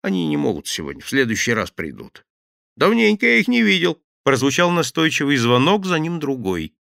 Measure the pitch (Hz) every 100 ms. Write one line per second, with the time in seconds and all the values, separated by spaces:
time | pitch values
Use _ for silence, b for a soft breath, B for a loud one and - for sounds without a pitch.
0 | - 95 85 147 139 80 - - 73 69
1 | - 135 120 107 - 110 95 - 80 58
2 | 58 - _ _ _ _ _ - 180 233
3 | 220 214 240 233 220 240 220 185 170 156
4 | _ _ - 131 135 135 175 175 147 -
5 | 160 - 143 139 117 123 143 208 190 170
6 | 160 170 147 131 98 90 78 _